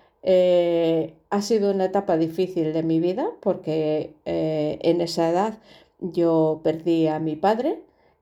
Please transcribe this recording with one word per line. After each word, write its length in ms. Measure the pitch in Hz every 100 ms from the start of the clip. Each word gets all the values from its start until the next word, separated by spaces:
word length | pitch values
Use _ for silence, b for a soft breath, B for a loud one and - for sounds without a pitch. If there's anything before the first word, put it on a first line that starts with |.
| b _
Eh, 920 | - 185 180 180 175 170 165 165 160 - _
ha 120 | 202
sido 280 | 202 226 202
una 160 | 196 185
etapa 300 | 196 196 165
difícil 560 | 165 165 185 180 156
de 100 | 160
mi 160 | 160 160
vida 300 | 175 190 370 -
porque, 760 | 208 175 - 156 151 151 - -
eh, 540 | - 165 160 156 151 -
en 180 | - 175
esa 300 | 165 170 165
edad 280 | 170 214 220 B B B _
yo 600 | 180 170 170 165 156 156
perdí 420 | 160 160 170 165 160
a 120 | 156
mi 180 | 160 156
padre. 460 | 196 220 277 330 - b b b